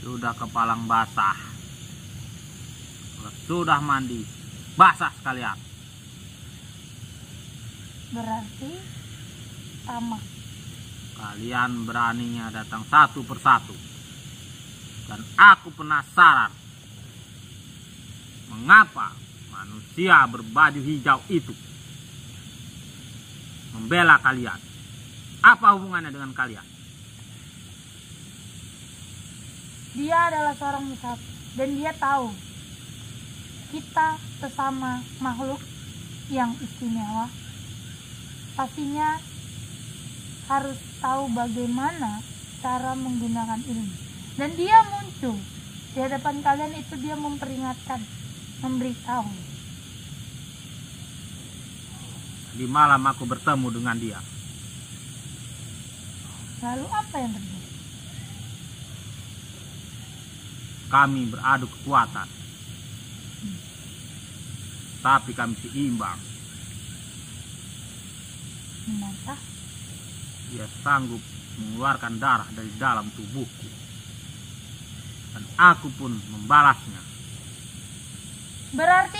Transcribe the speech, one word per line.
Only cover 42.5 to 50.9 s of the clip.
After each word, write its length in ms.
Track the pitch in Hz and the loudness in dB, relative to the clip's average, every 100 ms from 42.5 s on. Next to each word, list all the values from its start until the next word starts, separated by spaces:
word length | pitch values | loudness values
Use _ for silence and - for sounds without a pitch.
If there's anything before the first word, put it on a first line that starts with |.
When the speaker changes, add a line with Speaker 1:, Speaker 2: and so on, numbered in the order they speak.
| - | -6
Speaker 2:
cara 320 | 262 254 262 | -2 0 0
menggunakan 640 | 262 262 247 233 233 226 226 | -2 -2 0 0 0 0 -2
ilmu. 340 | 240 226 202 175 - - - - | -4 -4 -4 -6 -10 -12 -8 -4
Dan 160 | 294 | -2
dia 320 | 330 370 440 | 0 8 10
muncul 520 | - 403 392 - 254 208 190 - - - - | 10 4 -6 -4 -2 -2 -6 -10 -12 -12 -8
di 60 | 262 | -2
hadapan 460 | 262 277 294 285 | 0 0 0 2
kalian 280 | 285 277 302 311 | 4 4 2 -4
itu, 180 | 247 302 | -8 -6
dia 160 | 302 294 | -4 -2
memperingatkan, 840 | 294 285 269 262 262 254 - 254 208 - - - - - | -2 -4 -4 -4 -4 -4 -6 -6 -6 -10 -10 -12 -12 -6
memberitahu. 720 | 262 254 247 233 - 247 208 185 - - - - - - - - - - - - - - - | -2 0 0 -2 -2 0 0 -4 -10 -12 -12 -12 -14 -14 -12 -12 -10 -12 -12 -14 -12 -12 -12